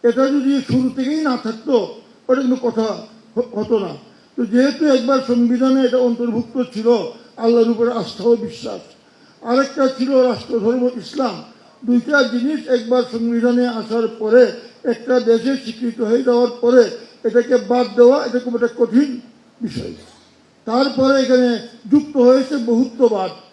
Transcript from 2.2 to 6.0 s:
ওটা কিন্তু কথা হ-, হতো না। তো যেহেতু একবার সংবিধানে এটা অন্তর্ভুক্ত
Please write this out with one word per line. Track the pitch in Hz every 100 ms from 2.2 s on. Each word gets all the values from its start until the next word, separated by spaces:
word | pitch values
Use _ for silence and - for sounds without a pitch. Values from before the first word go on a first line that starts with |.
| -
ওটা | 262
কিন্তু | 254 254 240
কথা | 220 220 180 - - _ -
হ-, | 240
হতো | 202 214 226
না। | 185 143 - _ _ -
তো | 233
যেহেতু | 240 269 285 302
একবার | 262 240 269 262
সংবিধানে | 240 240 240 262 269 254
এটা |
অন্তর্ভুক্ত | 254